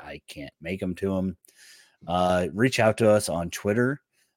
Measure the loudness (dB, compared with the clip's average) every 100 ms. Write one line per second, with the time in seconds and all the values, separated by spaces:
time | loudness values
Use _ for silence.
0 | -16 -18 _ -18 -18 _ -10 -6 -6 -4
1 | -2 -2 -2 -6 _ _ -20 -20 _ _
2 | -4 0 2 2 0 2 0 4 2 4
3 | 4 4 2 -4 -4 -4 -2 0 0 -2
4 | _ _ _